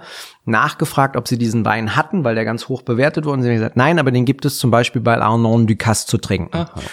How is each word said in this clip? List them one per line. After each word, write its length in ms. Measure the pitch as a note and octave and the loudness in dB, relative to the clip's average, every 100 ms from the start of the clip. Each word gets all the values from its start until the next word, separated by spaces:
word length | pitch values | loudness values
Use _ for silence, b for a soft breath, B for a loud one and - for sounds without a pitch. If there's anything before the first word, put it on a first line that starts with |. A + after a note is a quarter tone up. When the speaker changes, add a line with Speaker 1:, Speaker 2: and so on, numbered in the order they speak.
| B B B B - | B B B B -2
Speaker 1:
nachgefragt, 720 | A2 D3 - B2 - C3+ C3 | 0 0 -2 -4 0 0 0
ob 100 | - | -4
sie 120 | A#2+ | -2
diesen 260 | A#2 A2+ G#2+ | 0 0 0
Wein 300 | A2 A2 G#2 | 0 0 -2
hatten, 280 | - G3 | -2 0
weil 120 | B2+ A2+ | 0 0
der 100 | A2 | -2
ganz 220 | A#2 - | -4 -6
hoch 160 | C3 | -8
bewertet 420 | - A#2 C#3+ D#3+ D3+ | -4 0 0 0 -2
wurde. 120 | C3+ | 0
Und 40 | |
sie 80 | A#2+ | 0
haben 60 | A2+ | 0
gesagt, 200 | A2 - | 0 2
„Nein, 220 | C#3 E3+ | 2 2
aber 140 | C3+ | 2
den 140 | B2 B2 | 2 2
gibt 200 | C3 C#3+ | 0 -2
es 140 | - | 0
zum 100 | B2 | 2
Beispiel 320 | A#2 A#2+ B2+ | 2 2 0
bei 180 | A2+ A#2 | 0 2
Arnaud 480 | G#2+ A2+ A2+ A#2 A2 | 2 2 4 4 4
Ducasse 380 | G#2 A2+ G#2+ - | 2 0 -2 -2
zu 140 | A#2 | -4
trinken.“ 360 | - F#2+ E2 E3+ | -2 -4 -2 -6
Speaker 2:
Aha. 140 | E3+ B B | -6 B B